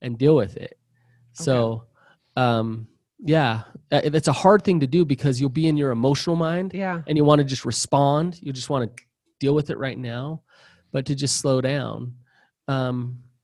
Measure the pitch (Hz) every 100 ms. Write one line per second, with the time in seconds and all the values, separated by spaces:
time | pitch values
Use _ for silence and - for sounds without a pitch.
0 | 123 113 139 156 101 - - - _ _
1 | _ _ _ - - 127 113 113 - _
2 | _ _ _ - 127 117 113 110 110 _
3 | _ _ 202 156 131 113 - - - 143
4 | 151 151 151 139 - 208 208 175 139 160
5 | 165 139 143 123 139 127 160 151 143 113
6 | 127 139 - 170 160 175 190 180 190 175
7 | 151 151 147 147 139 131 - 117 - 139
8 | 139 147 175 170 147 131 - 143 113 -
9 | - _ _ _ 135 151 147 - 135 120
10 | 123 120 139 160 - _ _ _ _ 139
11 | 135 139 139 - 143 131 127 143 117 107
12 | 123 123 _ _ _ _ - 135 127 123
13 | 123 123 - _